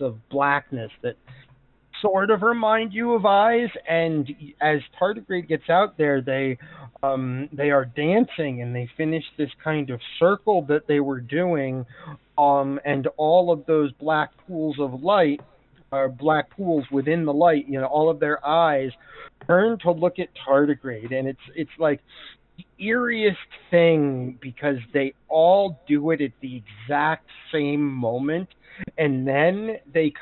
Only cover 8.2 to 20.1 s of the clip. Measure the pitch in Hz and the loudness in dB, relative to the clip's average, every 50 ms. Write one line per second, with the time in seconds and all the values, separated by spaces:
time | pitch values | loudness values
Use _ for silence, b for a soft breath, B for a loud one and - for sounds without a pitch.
8.2 | 247 - - - 160 143 127 120 120 120 120 123 123 117 - - 160 156 160 160 | 2 0 -2 -4 -6 -4 -6 -6 -8 -6 -6 -6 -8 -8 -6 -4 -4 -2 -2 -4
9.2 | 151 - - - 151 135 - - - 156 156 151 143 131 127 117 - - - - | -6 -10 -8 -6 -6 -6 -8 -8 -6 -4 -4 -2 -4 -6 -8 -10 -12 -14 -2 2
10.2 | 165 180 202 196 - - 208 180 151 135 147 147 - - 151 143 143 139 139 127 | 2 4 4 2 0 0 0 0 2 0 0 0 0 2 0 2 2 0 -4 -6
11.2 | 123 120 139 160 180 180 170 151 135 131 127 131 127 120 B B B 156 147 B | -8 -6 -4 -2 0 0 0 -2 -2 -4 -4 -6 -8 -10 B B B -18 -20 B
12.2 | _ _ _ - 147 143 139 139 139 139 139 143 - 143 147 139 131 - - - | _ _ _ 2 4 4 4 4 2 0 -4 -4 -4 -2 -2 -2 -2 -4 -4 -2
13.2 | 151 151 165 185 180 175 170 151 143 - 160 156 151 139 127 - 143 151 156 151 | 2 4 4 4 4 4 0 -2 0 0 2 2 2 0 -4 -6 -4 -2 0 0
14.2 | 147 - _ _ _ - 185 160 156 156 143 135 147 135 127 127 139 180 208 202 | -2 -4 _ _ _ -10 -8 -4 -4 -4 -4 -4 -4 -6 -6 -4 0 2 4 4
15.2 | 175 147 143 147 - - _ _ _ _ _ _ _ _ - 139 135 131 127 120 | 4 2 2 -2 -8 -14 _ _ _ _ _ _ _ _ -2 -2 -2 -2 -4 -2
16.2 | 139 156 156 151 143 - - - 196 180 165 151 131 - 139 139 135 147 160 170 | 0 0 2 0 0 -4 -8 -6 -4 -2 0 -2 -2 -2 -4 -2 0 0 0 0
17.2 | 165 151 143 143 165 175 160 147 143 139 139 135 131 127 139 151 156 160 160 147 | 0 -2 0 4 4 4 4 2 0 -4 -4 -4 -4 -2 0 2 2 2 0 0
18.2 | 151 147 151 151 - 143 156 170 170 160 147 139 135 131 - B B B B B | -2 -2 -2 -4 -2 0 2 2 2 2 2 0 -2 -4 -8 B B B B B
19.2 | B B - _ - - 165 180 202 226 233 196 - 170 175 160 170 180 | B B -20 _ -2 2 2 4 4 2 0 0 0 -2 0 0 0 -2